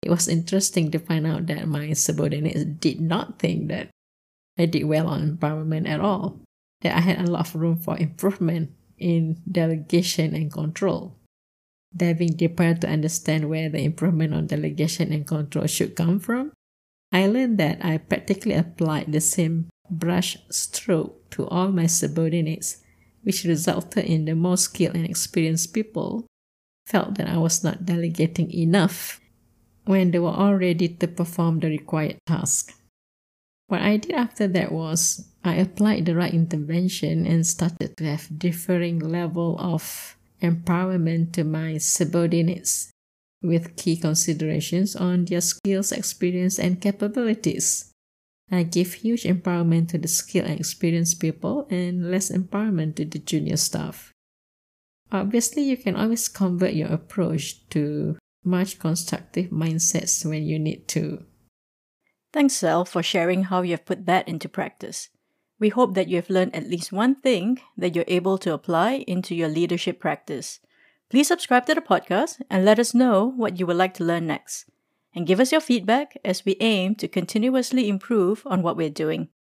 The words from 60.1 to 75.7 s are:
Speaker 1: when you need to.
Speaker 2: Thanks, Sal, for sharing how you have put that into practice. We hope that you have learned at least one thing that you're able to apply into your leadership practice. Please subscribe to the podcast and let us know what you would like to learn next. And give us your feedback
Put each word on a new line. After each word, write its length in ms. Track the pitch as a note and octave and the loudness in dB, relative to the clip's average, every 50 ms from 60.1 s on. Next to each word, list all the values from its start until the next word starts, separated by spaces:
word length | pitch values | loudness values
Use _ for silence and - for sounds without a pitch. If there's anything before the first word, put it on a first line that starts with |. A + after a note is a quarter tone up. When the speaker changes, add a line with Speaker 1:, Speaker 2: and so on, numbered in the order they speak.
| - - - | -2 -2 -2
Speaker 1:
when 180 | D#3 D#3 D#3 D#3 | -2 -2 -2 -2
you 140 | D3+ D#3+ D#3 | -2 -2 0
need 300 | D3+ D#3 - - - - | 0 -2 -2 -4 -8 -4
to. 380 | - D#3+ D#3+ D3+ - - - _ _ _ _ _ _ _ _ _ _ _ _ _ _ _ _ _ _ _ _ _ | -2 -2 -2 -2 -6 -8 -12 _ _ _ _ _ _ _ _ _ _ _ _ _ _ _ _ _ _ _ _ _
Speaker 2:
Thanks, 240 | - D4 C#4+ C#4 C4+ | 0 2 4 4 2
Sal, 300 | - - E3 D#3+ E3+ F3+ | 2 2 2 2 2 2
for 180 | - - F#3 E3+ | 0 -2 -2 -2
sharing 400 | - - F#3+ E3+ F3 F#3 F#3 F#3+ | 0 0 2 2 2 2 2 2
how 180 | F#3 F#3+ F3+ | 2 0 0
you 100 | F3+ F3+ | 0 0
have 140 | E3+ D#3 _ | -2 -4 _
put 200 | - G3 - G3 | -4 -6 -4 0
that 220 | E3+ F3 F#3 - - | 2 2 2 2 -2
into 200 | E3+ D#3 - E3+ | -8 -8 -8 -8
practice. 640 | _ - - - _ _ - - - - - - _ _ _ _ _ _ _ _ _ _ | _ -6 -6 -6 _ _ -16 -12 -12 -12 -14 -14 _ _ _ _ _ _ _ _ _ _
We 100 | G#3+ G#3+ | 0 2
hope 240 | G#3 A#3+ B3 G#3+ F#3 | 4 4 2 2 4
that 140 | F#3+ F#3+ E3+ | 0 0 0
you 80 | F3+ | 0
have 140 | F3 E3+ - | -2 0 2
learned 260 | F#3+ F#3 F#3 F#3 - | 2 2 2 2 -2
at 140 | D#3+ D3 - | -8 -6 -4
least 240 | F3 E3+ E3+ - - | -4 -6 -4 -4 -2
one 220 | F#3+ A3 B3+ C#4 | 0 2 2 2
thing 440 | C#4 - C4+ B3 F#3 E3+ G#3+ B3+ B3+ - _ _ | 2 2 2 2 2 2 0 -2 -2 -4 _ _
that 200 | - F3+ F3+ D#3+ | -4 -2 -2 0
you're 100 | E3+ E3 - | 0 0 2
able 300 | F3+ F3+ F3 F#3+ F#3+ F#3+ | 2 2 2 2 0 0
to 140 | - F#3 D#3 | 0 -2 -2
apply 500 | - _ - E3+ D#3+ F3 A3 C4 C#4 - - | -2 _ 0 2 2 2 2 0 -2 -4 -4
into 280 | F3+ F#3 F3+ - F3+ | -4 -4 -2 -4 -2
your 140 | E3 E3 D#3 | -2 -2 0
leadership 500 | D#3 D#3+ F3 E3+ F3 F3 - G#3 F3 - | 0 0 0 0 0 -2 -2 -4 -6 -2
practice. 600 | - E3+ D3+ - _ - D#3 B2+ - - - - _ _ _ _ _ _ _ _ _ _ | -2 -4 -4 -4 _ -10 -8 -8 -8 -10 -14 -16 _ _ _ _ _ _ _ _ _ _
Please 180 | - B3+ D4 - | 2 2 4 4
subscribe 380 | F4 F4 - - B3+ B3 B3 | 2 -2 0 2 2 2 4
to 100 | - D#4 | 2 0
the 60 | D#4+ | 0
podcast 600 | D#4+ - G3 E3+ - - F3+ G3 C#4 F4 - _ - _ | 2 2 0 0 2 0 0 0 0 -2 -4 _ -10 _
and 140 | - F#3+ F#3 | 0 4 6
let 160 | G3+ G#3+ G#3+ | 6 6 6
us 140 | A#3+ - - | 4 2 4
know 400 | A#3+ B3+ B3+ A3 F#3+ G#3 B3 C4 | 4 6 6 6 4 4 2 0
what 240 | B3+ A3+ G3+ F3+ F3 | 0 -2 -2 0 -2
you 80 | F#3 E3+ | 0 0
would 80 | F3 | 4
like 180 | E3+ F3+ F#3 F#3 | 4 4 2 2
to 80 | - E3+ | -2 0
learn 220 | E3 E3+ E3+ E3 D#3+ | 0 0 0 0 -2
next. 380 | D3 - _ - - - - _ _ _ _ _ _ _ _ _ _ | -4 -4 _ -12 -14 -14 -14 _ _ _ _ _ _ _ _ _ _
And 120 | F3 F3 | -6 2
give 140 | D#3 F#3 F#3 | 2 4 4
us 120 | B3+ B3+ | 6 4
your 80 | - D#4+ | 4 2
feedback 580 | D4+ - | 4 2